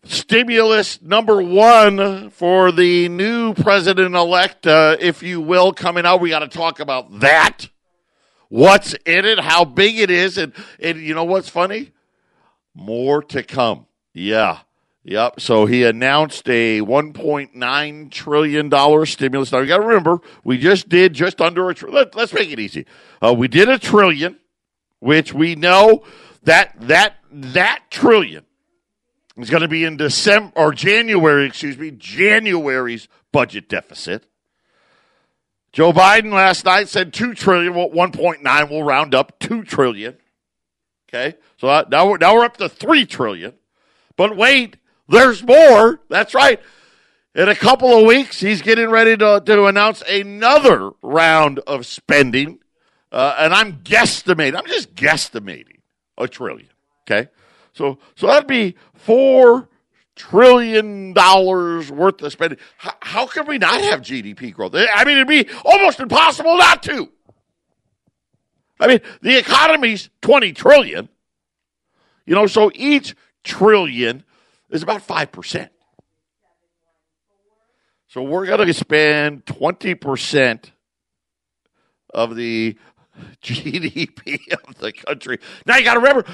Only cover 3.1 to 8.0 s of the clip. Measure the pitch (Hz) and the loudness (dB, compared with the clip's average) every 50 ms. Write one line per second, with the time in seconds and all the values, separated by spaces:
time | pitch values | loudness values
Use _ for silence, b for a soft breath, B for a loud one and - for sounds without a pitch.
3.1 | 175 175 196 214 233 233 233 226 208 - 175 214 202 202 170 185 190 180 190 185 | -4 -6 -6 -4 -4 -4 -4 -6 -4 -2 0 2 2 2 0 -2 0 0 -2 0
4.1 | 180 180 175 170 180 180 180 190 - _ - 170 156 160 156 156 160 - - 175 | 0 -2 0 0 0 0 0 -2 -4 _ 0 2 4 4 4 4 2 0 -2 -4
5.1 | 165 - - 180 180 170 156 151 180 180 185 190 185 - - 175 175 175 170 175 | -4 -4 -10 -10 -10 -8 -4 -2 2 2 2 2 0 -4 -8 -6 -6 -2 0 0
6.1 | 180 185 175 170 160 156 151 131 - 156 165 165 160 - 151 143 135 127 120 92 | 0 0 0 -2 -4 -4 -6 -8 -10 -6 -6 -6 -6 -8 -8 -8 -8 -8 -8 _
7.1 | 101 101 123 135 151 160 160 156 - - - - _ _ _ _ _ _ | -10 -2 2 2 4 4 2 0 -2 -6 -20 -20 _ _ _ _ _ _